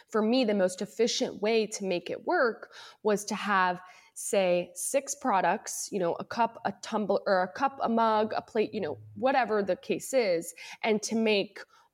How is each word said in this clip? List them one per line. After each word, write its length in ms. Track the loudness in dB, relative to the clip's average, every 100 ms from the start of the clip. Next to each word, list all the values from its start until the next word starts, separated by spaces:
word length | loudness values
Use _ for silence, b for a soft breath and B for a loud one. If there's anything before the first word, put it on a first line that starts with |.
| B
for 120 | 0
me, 240 | 2 4
the 100 | 2
most 280 | 4 2 0
efficient 580 | -6 0 0 0 -2 -2
way 260 | 0 0 0
to 160 | -4
make 260 | -4 -4 -4
it 160 | -8 -2
work 480 | 2 2 0 -10 B B B
was 200 | 0 0 0
to 100 | -4
have, 440 | 0 2 2 0 -8 B B
say, 580 | -12 -2 2 4 2 0
six 400 | -6 -2 -2 -2
products, 760 | -4 0 2 2 0 -4 -8 -6
you 80 | -2
know, 140 | 0 -2
a 60 |
cup, 360 | -4 0 -2 0
a 80 | -6 -6
tumbler, 380 | -4 -2 0 0
or 180 | 2 2
a 80 | 2
cup, 260 | 0 -2 0
a 80 | 0
mug, 440 | 2 4 4 2 -2
a 60 |
plate, 320 | -4 -2 -2
you 60 | -2
know, 180 | -6 -8 -12
whatever 480 | -2 0 2 2 0
the 140 | 0 -2
case 360 | -2 -4 -2
is, 420 | 0 2 0 -2 -12 B B
and 180 | 0 0
to 100 | 0
make 460 | 0 2 2 0 -8 -20 b b